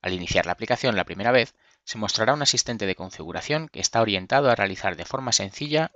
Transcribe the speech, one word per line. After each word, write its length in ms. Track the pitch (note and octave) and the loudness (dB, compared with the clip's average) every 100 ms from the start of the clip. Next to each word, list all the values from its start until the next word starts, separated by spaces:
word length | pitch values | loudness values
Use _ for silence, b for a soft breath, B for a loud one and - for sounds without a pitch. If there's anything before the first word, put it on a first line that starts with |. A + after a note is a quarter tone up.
Al 100 | F#2 | -4
iniciar 320 | F#2 F2 F#2 | -4 0 0
la 80 | E2+ | 0
aplicación 420 | F2 A2+ A#2+ C3 | -4 -2 0 2
la 120 | G#2 F2 | 0 -2
primera 260 | F2 A2 | -2 2
vez, 220 | B2+ A2+ _ b b | 4 2 _ b b
se 120 | - A2 | -12 -6
mostrará 380 | G#2 - A2 | -4 2 2
un 80 | D3 | 4
asistente 420 | C#3 B2+ - A#2 | 2 2 -2 -2
de 120 | G2 F#2 | -2 -4
configuración 720 | F#2 - D#2+ E2 - D3+ D#3 | -8 -12 -10 -8 -4 -4 -4
que 100 | - | -6
está 220 | - A2+ | 0 2
orientado 480 | A2+ G2 F#2 C3+ C#3 | 2 2 2 4 4
a 40 | |
realizar 400 | A#2 G2 F#2+ G2 | 4 2 0 -4
de 120 | D#2+ - | -4 -6
forma 260 | C3 C3 | -6 0
sencilla 580 | - G2 - D3 D3+ D#3+ | 0 -2 -8 -2 0 0